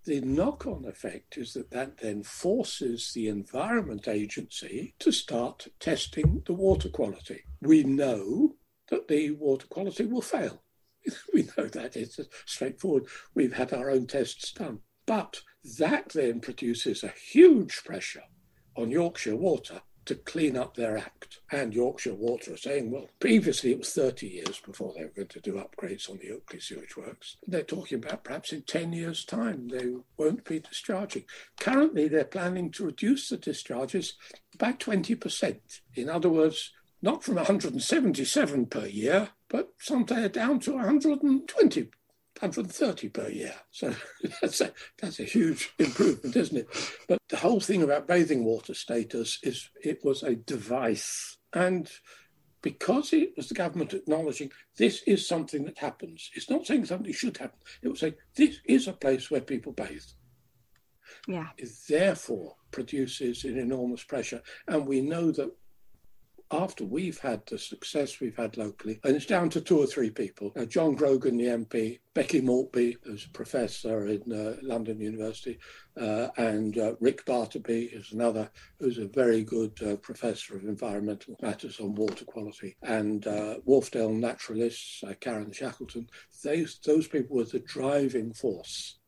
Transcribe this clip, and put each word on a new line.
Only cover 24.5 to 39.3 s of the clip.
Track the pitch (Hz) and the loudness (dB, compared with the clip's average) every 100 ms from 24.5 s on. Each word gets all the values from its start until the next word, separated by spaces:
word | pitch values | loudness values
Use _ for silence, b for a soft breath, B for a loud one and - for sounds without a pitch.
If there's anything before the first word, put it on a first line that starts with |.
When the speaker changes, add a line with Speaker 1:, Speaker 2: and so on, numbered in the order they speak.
| - | -8
Speaker 1:
before | - - - 82 | -14 -10 -10 -10
they | |
were | 78 | -12
going | - 98 | -10 -12
to | - | -8
do | 104 | -8
upgrades | 98 - - 90 98 - | -6 -10 -10 -10 -8 -10
on | 95 | -12
the | 95 | -12
Oakley | 110 - - | -14 -14 -14
sewage | - 82 - - | -12 -12 -14 -14
works. | 98 123 - - - | -14 -14 -18 -16 -6
They're | 175 | -4
talking | 147 139 - 120 | -4 -8 -6 -6
about | 131 - | -6 -10
perhaps | - 151 - | -8 -10 -8
in | 156 | -10
ten | - 170 170 | -6 -4 -4
years' | 170 170 160 - | -4 -4 -6 -6
time | 226 226 156 120 | -4 -2 -4 -6
they | 127 123 123 - - | -4 -4 -6 -12 0
won't | 151 - | 0 0
be | - 160 | -4 -6
discharging. | - - - 190 202 190 - B B - | -6 -10 -4 -4 -4 -8 -10 B B -4
Currently, | - 269 311 160 151 | 2 6 6 4 4
they're | 156 | 4
planning | - 190 175 185 170 | 2 -2 -2 -2 -4
to | - 185 | -4 -4
reduce | - 208 269 - | 0 2 2 0
the | 254 | -6
discharges | - 147 - 123 135 190 156 - B B _ - | -4 -6 -6 -6 -2 -2 -4 -10 B B _ -2
by | - | 0
twenty | - - 202 165 | 0 0 0 0
percent. | 233 170 - 165 - _ - _ | -2 -2 -2 -2 -2 _ -20 _
In | - 131 | -6 -2
other | 165 175 | 2 4
words, | 160 156 156 - b _ _ | 6 4 4 -10 b _ _
not | 190 311 | 0 0
from | - 180 | 0 0
a | |
hundred | 156 196 160 | 4 2 2
and | 127 | -2
seventy-seven | - 330 247 - 131 294 247 139 117 | 2 4 4 2 2 2 2 2 0
per | 113 101 | -2 -6
year, | 101 120 185 214 | -2 2 2 2